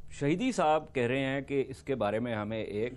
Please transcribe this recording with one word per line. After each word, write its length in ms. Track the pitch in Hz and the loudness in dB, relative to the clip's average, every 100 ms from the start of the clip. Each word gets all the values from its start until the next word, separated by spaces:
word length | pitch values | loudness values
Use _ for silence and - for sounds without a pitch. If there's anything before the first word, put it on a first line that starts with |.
| - | -10
شہیدی 420 | - 143 175 254 | -2 0 2 0
صاحب 420 | 202 156 156 151 | 2 4 4 2
کہہ 120 | 131 120 | 0 2
رہے 180 | 131 | 2
ہیں 160 | 135 139 | 0 -2
کہ 240 | 139 143 131 | -2 -2 -2
اس 140 | 127 | -4
کے 120 | - | -4
بارے 240 | 127 101 107 | 0 2 2
میں 160 | 120 | 0
ہمیں 280 | 110 104 110 | -2 -2 -4
ایک 300 | 101 104 120 | -4 -2 -4